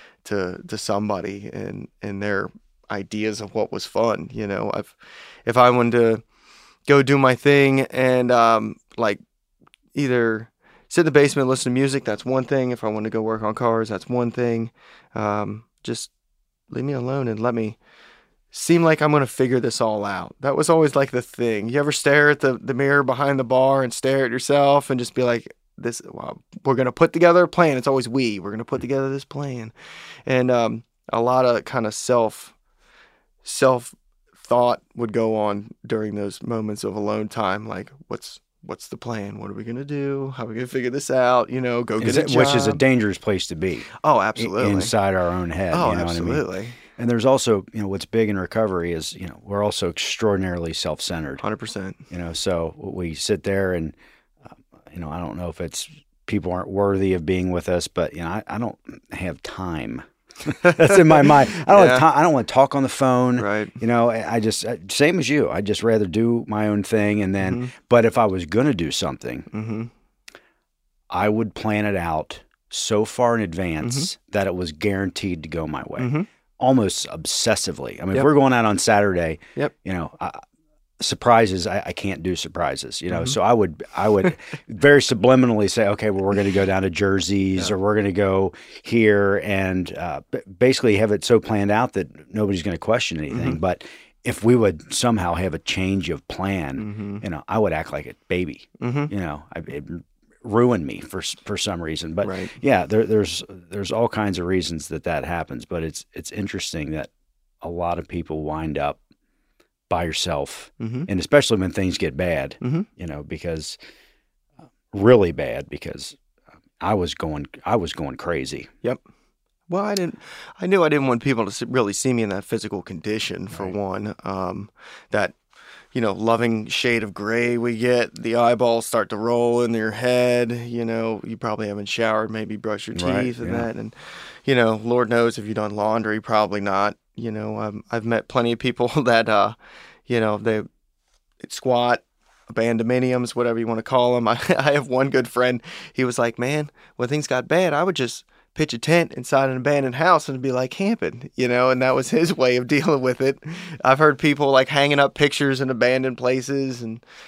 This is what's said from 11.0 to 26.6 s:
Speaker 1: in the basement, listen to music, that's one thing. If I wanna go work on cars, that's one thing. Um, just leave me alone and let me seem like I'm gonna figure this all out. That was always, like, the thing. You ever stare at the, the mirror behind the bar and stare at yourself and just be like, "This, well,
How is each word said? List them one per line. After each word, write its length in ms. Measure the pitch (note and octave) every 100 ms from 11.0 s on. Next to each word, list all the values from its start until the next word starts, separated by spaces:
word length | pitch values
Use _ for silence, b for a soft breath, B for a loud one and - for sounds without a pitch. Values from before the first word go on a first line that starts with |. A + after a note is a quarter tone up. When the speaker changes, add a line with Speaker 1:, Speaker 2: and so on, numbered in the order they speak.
Speaker 1:
in 20 | D#3+
the 40 |
basement, 360 | C#3+ C#3 C#3+ C3
listen 240 | C3 C3
to 60 | B2
music, 240 | C3+ C3+
that's 200 | - G#2
one 200 | B2+ C3
thing. 260 | B2+ C#3 B2+
If 140 | B2
I 40 | A2
wanna 220 | G#2+ A2
go 120 | A2+
work 200 | A2 A2
on 120 | G#2+
cars, 340 | A2 A#2+ A2+ A2
that's 200 | G2+ -
one 220 | B2 A#2+
thing. 400 | A#2 A#2+ A#2 A2+ _ b b b
Um, 500 | A2 G#2+ G#2 G#2 G#2+ _ _
just 280 | - A#2 - _ _ _ _ _ _
leave 140 | -
me 80 | C3+
alone 340 | C3+ B2 C#3 B2
and 120 | G#2+
let 140 | A#2
me 220 | A#2 A2 G#2+ b b b b b b _
seem 320 | - - E3+
like 180 | E3 D#3
I'm 120 | D3+
gonna 140 | D3 C3
figure 340 | - C3 B2+
this 200 | A#2+ -
all 240 | A2+ G#2+
out. 300 | G2+ F#2+ - -
That 160 | C#3 C#3+
was 120 | D#3
always, 280 | D#3+ D#3 C#3
like, 160 | C3+
the 100 | B2
thing. 460 | - - A#2+ G#2+ A2
You 100 | C3
ever 140 | C#3+
stare 380 | C#3 D3 C#3+ D3
at 100 | C#3+
the, 180 | C3+ B2
the 140 | A#2
mirror 300 | B2 C#3 C#3+
behind 340 | C3+ B2 C#3+ C#3
the 60 |
bar 380 | A#2+ B2+ C3 C3+
and 80 | B2+
stare 300 | - C3 C3+
at 80 | C3
yourself 580 | B2 - C#3+ C#3 C#3+ -
and 80 | C3
just 160 | A#2+
be 80 | -
like, 320 | B2 A#2+ - - _ -
"This, 240 | A#2 A#2 -
well, 320 | - - - _ -